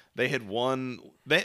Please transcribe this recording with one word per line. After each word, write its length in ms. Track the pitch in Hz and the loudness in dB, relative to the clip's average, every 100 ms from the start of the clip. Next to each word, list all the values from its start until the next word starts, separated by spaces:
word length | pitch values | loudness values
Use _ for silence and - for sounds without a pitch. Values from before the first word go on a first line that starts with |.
| _ | _
They 140 | - 123 | -2 0
had 200 | 131 104 | 0 -2
won, 500 | 110 127 131 131 117 - _ 135 | 0 0 0 -2 -8 -14 _ 0
they, 180 | 160 | 0